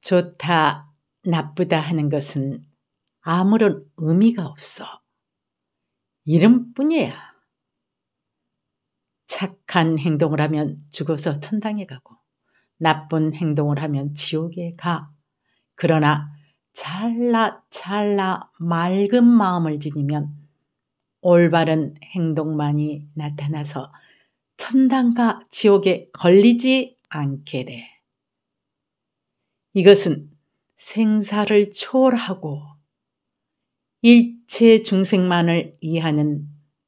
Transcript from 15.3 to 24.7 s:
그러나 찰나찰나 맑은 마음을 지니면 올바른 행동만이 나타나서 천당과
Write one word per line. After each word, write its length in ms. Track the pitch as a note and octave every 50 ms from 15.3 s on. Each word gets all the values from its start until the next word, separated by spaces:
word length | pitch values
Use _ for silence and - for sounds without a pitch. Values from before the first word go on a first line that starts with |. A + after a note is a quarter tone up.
| _ _ _ _ _ _ _ _ _
그러나 560 | _ - E3+ E3 D#3 D3+ D3 D3+ D3 - - - - _ _ _ _ _ _
찰나찰나 1800 | _ - - - D#3 F#3 G#3+ A#3 A#3 A3+ A#3+ A#3+ A#3 A3+ A3+ G3+ - - _ _ - - - F3+ G3 G#3 G#3 G#3 G3+ G3+ F#3+ F#3 F#3 F#3 - _ _ _
맑은 640 | E3+ E3+ E3+ E3 E3+ F3+ F#3 G3 G3+ G3+ G#3 B3 A#3+
마음을 520 | A#3 A#3+ A3+ G#3 F#3 F3+ F3 E3+ D#3 D3+ D3+
지니면 560 | D3 D3+ D3 D3+ D3 C#3+ D3 D3+ D3 - - - - _ _ _ _ _ _ _ _ _ _ _ _ _ _ _
올바른 760 | - F3+ F3 F3 F3 E3+ D#3 E3+ E3 D#3 D#3+ D#3+ D3+ - - - - - -
행동만이 960 | F#3 E3+ E3 D#3 D3 D#3 D#3 D#3 D3+ D3 D3 D3 D3 D3+ D3+ D3 D3 - - _
나타나서 800 | D#3 D3+ D3 D3 D3 C#3+ D3 D#3 D3+ D3 D3 - C3+ C3 - _ - _ _ _ _ _ _ _ _ _ _ _
천당과 880 | _ - -